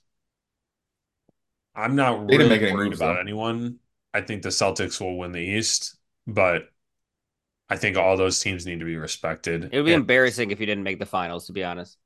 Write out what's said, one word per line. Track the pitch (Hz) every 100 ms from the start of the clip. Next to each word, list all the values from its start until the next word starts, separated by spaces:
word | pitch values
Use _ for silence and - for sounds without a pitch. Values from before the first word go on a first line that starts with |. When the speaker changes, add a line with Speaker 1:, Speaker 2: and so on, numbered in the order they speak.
| _ _ _ _ _ _ _ _ _ _ _ _ _ _ _ _ _ -
Speaker 1:
I'm | 113 139
not | 131 110 104
Speaker 2:
They | 143
didn't | 131
Speaker 1:
really |
Speaker 2:
make | 110
any | 104
Speaker 1:
worried | 98 101
Speaker 2:
moves, | 92
Speaker 1:
about | 92 90
Speaker 2:
though. |
Speaker 1:
anyone. | 98 107 113 117 120 120 _ _ _
I | 104
think | 101 104
the | 92
Celtics | - 101 92 92 -
will | 92 90
win | 90
the | 87
East, | 87 104 110 - - - _ _ -
but | 104 92 85 - _ _ _ _ _ _ _ _ _ -
I | 95
think | 104 92
all | 92 95
those | 92 -
teams | 104 90 90
need | 85
to | 82
be | 82
respected. | 78 - 80 80 - 82 87
Speaker 3:
It | 135
would | 151
be |
Speaker 1:
And | 165
Speaker 3:
embarrassing | 110 127 127 120 107
if | 101
you | 104
didn't | 101
make | 98 92
the | 98
finals, | 95 87 87 -
to |
be | 92
honest. | 90 87 90 _